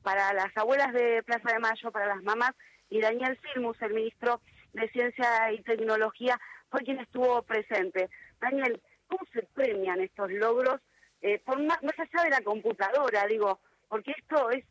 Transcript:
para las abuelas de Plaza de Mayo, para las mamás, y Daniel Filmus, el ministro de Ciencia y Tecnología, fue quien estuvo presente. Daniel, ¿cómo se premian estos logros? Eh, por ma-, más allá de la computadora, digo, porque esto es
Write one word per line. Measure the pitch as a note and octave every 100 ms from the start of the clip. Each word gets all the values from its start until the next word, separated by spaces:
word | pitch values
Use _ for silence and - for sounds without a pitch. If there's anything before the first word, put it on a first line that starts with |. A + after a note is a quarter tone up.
para | G3 G3 G3
las | G3+ G3 A3
abuelas | A3 C4+ C#4
de | A#3+ A#3+ A3+
Plaza | A3+ A#3 A#3
de | A3+
Mayo, | A3+ A3+ A#3
para | A3 G3+
las | G3
mamás, | G3 A3 B3 - - _ _
y | G#3+
Daniel | A3 A#3 C4 B3+
Filmus, | D4+ C4 A#3 A3+
el | A3
ministro | A3 A3 - A#3+ A#3+ - - -
de | - A3+
Ciencia | B3 A#3+ B3 A#3+ A3+ A3
y | A3
Tecnología, | - A3+ A3 A3 A3 - B3 A#3+ - - -
fue | C4
quien | B3+ C4+
estuvo | A3+ B3 B3 A#3+
presente. | - A3 G#3 G#3 F#3 F#3 F#3 - - _
Daniel, | A#3+ C#4 C4 A3+ - _ _
¿cómo | F#4 F#4+
se | A#3+
premian | - - C4+ G3 F#3+ F3+
estos | F#3+ - G3
logros? | G3+ A3 A#3+ B3+ C4+ - _ _ _
Eh, | G3+ G#3
por | - C4
ma-, | D4+ F4
más | C#4+ D#4
allá | D#4+ E4 E4+
de |
la | C4+
computadora, | G#3 G#3+ G#3+ G#3+ G3 C4 C4+ G#3 G3+
digo, | A3 G3+ F#3+ _ _ _
porque | G#3+ A#3 D4+
esto | - D#4 A#3+
es | B3+ -